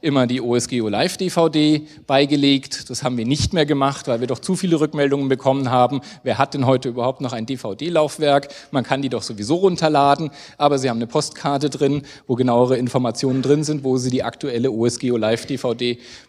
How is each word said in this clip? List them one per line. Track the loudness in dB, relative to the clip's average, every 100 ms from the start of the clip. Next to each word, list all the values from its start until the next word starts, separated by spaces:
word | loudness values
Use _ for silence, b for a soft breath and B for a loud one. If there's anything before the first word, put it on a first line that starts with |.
immer | 2 2 2
die | 0
O | 0 0
S | 0
G | -4
O | -2
Live | 0 -2 -2
D | -2
V | 2 2
D | 2 2 2 -2 B 0
beigelegt. | 2 2 2 4 2 0 -14 -10
Das | -6
haben | -4 -2
wir | -2
nicht | 0 0
mehr | 0 0
gemacht, | 2 0 -2 -4
weil | -2
wir | -2
doch | -4
zu | -4 -2
viele | 0 0
Rückmeldungen | 0 0 0 2 0
bekommen | 0 2 0 2
haben. | 2 2 0 B B
Wer | -6 0
hat | 0
denn | 2 2
heute | 2 0
überhaupt | -4 -4 -4
noch | -6
ein | -6 -6
D-V-D-Laufwerk? | -8 -8 -8 -2 0 0 0 2 2 0 B B
Man | -4
kann | -2 -2
die | -2
doch | -4
sowieso | -6 -8 -2 2
runterladen. | 2 2 2 4 4 4 0 B B B
Aber | 2 2
Sie | 0
haben | -2
eine | -2
Postkarte | -2 -4 -6 -4 -2 -2
drin, | 0 0 0 -6 B -6
wo | 0
genauere | 2 4 4 2
Informationen | 0 0 -2 -2 -2 0
drin | 2 2
sind, | 2 -2
wo | 0 0
Sie | 0
die | -2
aktuelle | -4 -6 -6 -2 -2
O | 2 0
S | 0
G | -2
O | 0
Live | 0 0 -4
D | -6
V | -4
D | -2 -4 -4 B B